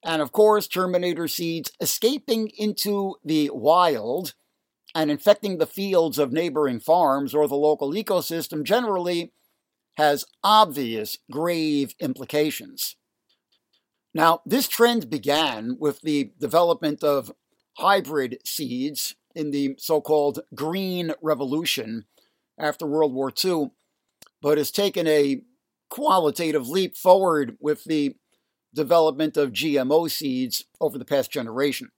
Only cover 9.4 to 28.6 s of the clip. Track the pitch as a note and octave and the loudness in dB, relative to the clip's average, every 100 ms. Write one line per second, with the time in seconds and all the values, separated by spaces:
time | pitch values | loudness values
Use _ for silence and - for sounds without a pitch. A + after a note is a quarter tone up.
9.4 | _ _ _ _ _ - D3+ D3 - _ | _ _ _ _ _ 0 2 2 -4 _
10.4 | G3 G#3+ G#3 D3 B2 A2+ G#2+ - _ C3 | 4 4 4 0 -6 -6 -8 -12 _ -4
11.4 | E3+ E3+ D#3 D3 C#3 - D#3 C3 C3 D3 | -2 -2 0 0 -2 -4 -8 -6 -4 0
12.4 | D3+ - G#2+ - - - _ _ _ _ | 0 -2 -12 -10 -12 -12 _ _ _ _
13.4 | _ _ _ _ _ _ _ D#3+ E3 E3 | _ _ _ _ _ _ _ 2 4 4
14.4 | - A3+ C4 - A#3 A#3 C#3 D3 A#2+ D3 | 2 0 0 4 4 4 -2 -6 0 2
15.4 | D#3 A2+ A2 B2+ D3+ C3+ D#3 D3 B2+ _ | 0 -2 -8 -2 -2 -2 -2 -2 -2 _
16.4 | C#3 D#3 F3 E3 D#3 C#3+ D3+ C#3+ A#2+ - | 2 4 4 2 -2 -2 0 0 -4 -18
17.4 | _ _ _ - F3+ G3+ C3+ D3+ C3 B2 | _ _ _ -4 2 2 0 -4 -4 -6
18.4 | - - C#3 B2 C#3 C#3+ - - _ - | -10 -8 -6 -6 -6 -6 -8 -10 _ -10
19.4 | D3+ C#3+ C#3 C3+ - D#3 - D3+ D3 D3 | -6 -2 -2 -4 -2 -2 2 2 2 -4
20.4 | - A#2+ D3 F#3 F#3+ F3+ E3 D3+ D#3 C#3+ | -12 -8 -6 -4 -4 -4 -6 -6 -2 -2
21.4 | C3+ D3 E3 - A2 A2+ G#2+ _ _ _ | -2 -2 -2 -4 -6 -10 -12 _ _ _
22.4 | _ _ D3+ C#3+ D#3 D3+ D3+ B2+ C3+ - | _ _ -6 -4 -2 2 0 0 -4 -2
23.4 | F#3 E3+ C#3 _ _ _ _ _ - _ | -2 0 -2 _ _ _ _ _ -20 _
24.4 | D3 D3+ C#3 - G3+ - E3 D3+ C#3+ C3 | 0 2 0 0 -2 0 2 4 4 0
25.4 | _ _ _ _ _ - D4 F#3+ D#3 C#3+ | _ _ _ _ _ -4 2 4 4 0
26.4 | E3+ D3 A#2+ E3+ F#3 - F#3 F#3+ F#3+ D#3 | -2 -2 -2 -2 -2 0 6 6 6 2
27.4 | C#3+ - D3 D3+ - D#3 C#3+ - _ _ | 0 -4 -4 -4 -2 -2 -2 -4 _ _
28.4 | _ _ | _ _